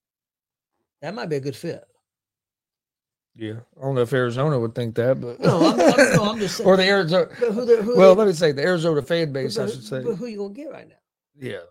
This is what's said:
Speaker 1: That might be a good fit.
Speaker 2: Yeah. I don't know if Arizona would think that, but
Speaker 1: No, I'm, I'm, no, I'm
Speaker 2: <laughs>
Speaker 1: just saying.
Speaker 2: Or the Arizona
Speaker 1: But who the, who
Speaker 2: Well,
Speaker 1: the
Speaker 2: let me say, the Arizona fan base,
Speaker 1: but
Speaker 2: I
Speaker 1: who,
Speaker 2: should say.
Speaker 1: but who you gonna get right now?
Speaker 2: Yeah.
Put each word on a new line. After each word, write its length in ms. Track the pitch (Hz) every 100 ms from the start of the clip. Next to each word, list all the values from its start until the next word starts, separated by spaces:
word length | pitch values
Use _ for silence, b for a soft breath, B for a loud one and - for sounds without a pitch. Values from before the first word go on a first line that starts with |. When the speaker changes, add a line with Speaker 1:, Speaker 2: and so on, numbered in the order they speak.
| _ _ _ _ _ _ _ _ _ _
Speaker 1:
That 120 | 147 214
might 140 | 214
be 60 | 143
a 60 |
good 140 | 135 127
fit. 280 | 170 117 - _ _ _ _ _ _ _ _ _ _ _ _ _ _ -
Speaker 2:
Yeah. 240 | 110 110 - _
I 40 |
don't 140 | 135 135
know 60 |
if 120 | 117
Arizona 440 | 131 123 120 147 139
would 140 | 117
think 220 | 113 117 110
that, 240 | 120 131
but 180 | 120 120
Speaker 1:
No, 180 | - 196
I'm, 200 | 320 -
I'm, 360 | 339 269 254 -
no, 80 |
I'm 160 | 208 226
Speaker 2:
<laughs> 0 |
Speaker 1:
just 180 | 196 -
saying. 100 | 202
Speaker 2:
Or 100 | 190
the 80 | 185
Arizona 420 | 196 170 180 165 -
Speaker 1:
But 120 | 240
who 140 | 208 240
the, 180 | 226
who 140 | 208 214
Speaker 2:
Well, 180 | 185 185
Speaker 1:
the 40 |
Speaker 2:
let 80 | 214
me 60 |
say, 180 | 160 170
the 100 | 135
Arizona 380 | 160 180 165 151
fan 300 | 127 170 160
base, 240 | 135 135 208
Speaker 1:
but 60 |
Speaker 2:
I 20 | 202
Speaker 1:
who, 60 |
Speaker 2:
should 100 | 208
say. 200 | 110 131
Speaker 1:
but 120 | 233 190
who 100 | 240
you 100 | 208
gonna 160 | 202
get 180 | 202 302
right 160 | 156 117
now? 80 | _ _ _ _ 147
Speaker 2:
Yeah. 220 | 127 98 85